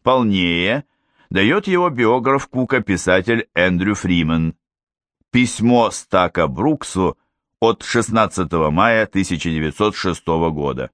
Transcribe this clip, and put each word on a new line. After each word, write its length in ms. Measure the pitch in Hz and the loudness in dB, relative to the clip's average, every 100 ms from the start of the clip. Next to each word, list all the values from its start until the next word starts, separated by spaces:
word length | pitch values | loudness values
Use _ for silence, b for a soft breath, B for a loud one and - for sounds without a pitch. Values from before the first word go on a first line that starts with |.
Полнее 840 | 127 131 113 98 87 85 92 131 - _ _ _ _ | 2 2 2 2 0 0 -2 -4 -8 _ _ _ _
даёт 380 | 95 104 190 196 | 0 2 2 0
его 220 | 180 175 | 0 0
биограф 580 | 123 113 127 120 135 - | 2 2 2 2 -2 -2
Кука, 340 | 131 123 127 | -6 -2 -2
писатель 680 | 107 87 - 92 92 117 - | 0 -2 2 0 2 -2 -2
Эндрю 400 | 82 90 87 95 | 0 2 2 0
Фримен. 640 | 101 92 87 78 80 80 - _ _ _ _ _ _ _ | -2 0 2 2 0 -2 -6 _ _ _ _ _ _ _
Письмо 600 | 123 123 - 117 123 110 | 0 0 0 2 4 2
Стака 560 | - - 95 90 - 78 | -2 -2 0 0 0 -2
Бруксу 720 | 64 135 151 - 92 92 - _ _ _ _ | 0 -2 -2 -4 -2 -2 -4 _ _ _ _
от 240 | 113 - | 0 0
шестнадцатого 880 | - 120 110 113 104 - 80 85 78 | -2 -2 0 0 0 -2 -2 0 0
мая 340 | 80 110 113 107 | 2 2 0 0
тысяча 460 | 95 92 82 87 | -2 -2 -4 -4
девятьсот 440 | 80 78 - 104 - | -2 -4 -2 -2 -2
шестого 540 | 92 82 - 82 82 | -6 -4 -2 0 0
года. 400 | 76 69 64 62 | -2 -6 -6 -10